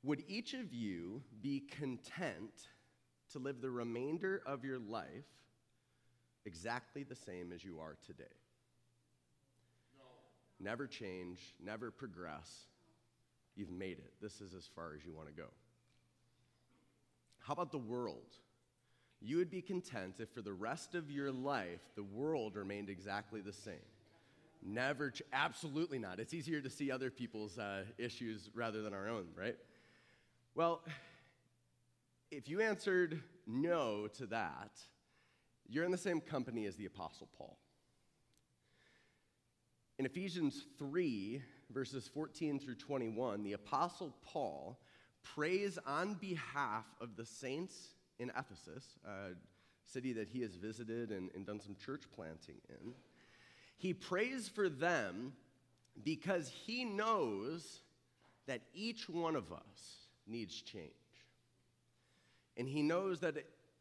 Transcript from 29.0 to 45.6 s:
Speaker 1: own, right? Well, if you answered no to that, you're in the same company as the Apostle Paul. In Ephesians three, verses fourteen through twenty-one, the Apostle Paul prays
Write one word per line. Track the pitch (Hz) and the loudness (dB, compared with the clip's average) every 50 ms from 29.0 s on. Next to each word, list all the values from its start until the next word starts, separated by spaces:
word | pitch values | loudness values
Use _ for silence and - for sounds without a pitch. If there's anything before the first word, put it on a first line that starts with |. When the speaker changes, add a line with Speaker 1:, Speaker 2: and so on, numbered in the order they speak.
| 98 107 | 0 0
Speaker 1:
own, | 117 110 92 85 78 | 0 0 -2 -4 -4
right? | 82 92 110 127 - - - - - - - - - - - - - - _ _ _ _ _ _ | 0 0 0 0 0 -6 -20 -20 -20 -20 -20 -20 -20 -20 -20 -20 -20 -20 _ _ _ _ _ _
Well, | - 165 170 170 165 - 165 151 139 - - - - - - - _ _ _ _ _ _ _ _ _ _ _ _ _ _ _ _ _ _ _ | 6 6 6 6 4 -2 -8 -10 -10 -10 -16 -20 -20 -20 -20 -20 _ _ _ _ _ _ _ _ _ _ _ _ _ _ _ _ _ _ _
if | - 147 117 - | -8 -8 -4 0
you | 151 190 | 4 4
answered | 220 226 208 - - 202 190 180 180 165 165 156 127 - - - - | 6 6 6 4 4 6 8 8 8 6 4 -2 -4 -6 -16 -14 -6
no | - 110 127 147 170 175 165 143 117 107 104 104 107 | 0 2 4 6 8 8 8 8 6 4 4 2 -2
to | - - 135 | -2 -4 -4
that, | 104 107 113 104 82 69 62 - - - - - - - _ _ _ _ - - - _ _ _ _ _ _ _ - | -2 0 2 2 0 0 -4 -8 -10 -12 -16 -18 -18 -20 _ _ _ _ -20 -20 -20 _ _ _ _ _ _ _ -2
you're | 107 143 165 | 2 2 4
in | 180 | 4
the | 180 180 | 4 4
same | - 196 175 160 | 4 4 4 4
company | - - 156 139 123 123 113 117 107 | 2 2 0 0 0 2 0 0 0
as | 101 92 | 0 0
the | - 104 87 | -2 -6 -6
Apostle | - 98 90 78 - - - - - - | -4 -4 -6 -6 -6 -8 -16 -16 -12 -12
Paul. | 73 - - - _ _ _ _ _ _ _ _ _ _ _ _ _ _ _ - _ _ _ _ _ _ _ _ - - - - - - _ _ _ _ _ _ _ _ _ _ _ _ _ _ _ _ _ _ | -12 -12 -12 -16 _ _ _ _ _ _ _ _ _ _ _ _ _ _ _ -20 _ _ _ _ _ _ _ _ -20 -20 -20 -20 -20 -20 _ _ _ _ _ _ _ _ _ _ _ _ _ _ _ _ _ _
In | 131 | 0
Ephesians | 127 139 175 190 196 165 180 160 143 - 143 - - - - | 2 2 0 -2 0 0 4 4 4 2 2 -10 -12 -8 -6
three, | 143 139 143 175 180 156 120 104 95 101 117 139 127 - - - - - | -4 0 4 4 4 4 4 2 0 -2 -4 -4 -6 -8 -16 -20 -18 -6
verses | 117 131 135 - 135 135 113 - | -2 -2 -2 0 -2 -6 -6 -4
fourteen | - 143 156 156 151 - 170 151 143 139 | -4 -4 -4 -4 -2 0 2 2 2 2
through | 139 135 123 | 0 -2 -6
twenty-one, | - - - 143 135 123 113 110 107 127 123 101 104 104 | -6 -2 0 0 2 2 2 2 2 2 2 2 2 0
the | 101 101 | 0 0
Apostle | 98 - - - 135 160 175 170 - 190 151 123 - | -2 -2 2 4 6 6 4 2 -2 -6 -8 -8 -10
Paul | - - - 165 139 104 76 71 67 85 123 - - - - - - - _ _ | -18 -4 0 0 2 2 0 -2 -6 -8 -8 -10 -14 -20 -20 -20 -20 -20 _ _
prays | _ - - - 147 156 185 190 | _ -10 -2 0 2 4 4 4